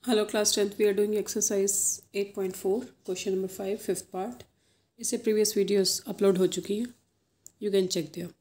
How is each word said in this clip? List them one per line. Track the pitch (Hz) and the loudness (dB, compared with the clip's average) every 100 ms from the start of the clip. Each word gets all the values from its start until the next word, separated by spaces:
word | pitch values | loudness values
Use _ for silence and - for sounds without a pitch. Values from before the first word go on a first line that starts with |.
Hello | - 220 214 | 2 0 2
class | 220 208 | 0 2
tenth, | - 208 202 | 2 0 2
we | 208 | 2
are | |
doing | 196 208 208 | 4 2 0
exercise | 196 - 196 202 196 - - - - 196 | -2 -2 0 0 0 0 -2 -4 -8 -6
eight | 202 | -6
point | 202 190 185 | -4 -6 -4
four, | 196 202 254 - - | -2 -2 -4 -16 -8
question | 185 214 | -6 -2
number | 190 190 | -2 -4
five, | - 190 208 | -6 -6 -6
fifth | - 185 - | -4 -4 -4
part। | 185 196 247 - _ _ _ _ _ | -8 -8 -10 -18 _ _ _ _ _
इससे | 233 233 | -4 -2
प्रीवियस | 233 214 208 208 | 2 4 4 2
वीडियोज़ | 190 202 185 - - | 2 4 2 0 -6
अपलोड | 196 196 185 | 2 4 6
हो | 185 | 2
चुकी | 185 - 208 | 0 -4 -4
हैं, | 240 - _ _ _ _ - _ | -4 -10 _ _ _ _ -20 _
you | 208 196 | 0 2
can | 185 180 | 2 -2
check | 151 - | -4 -8
there। | 170 - | -12 -14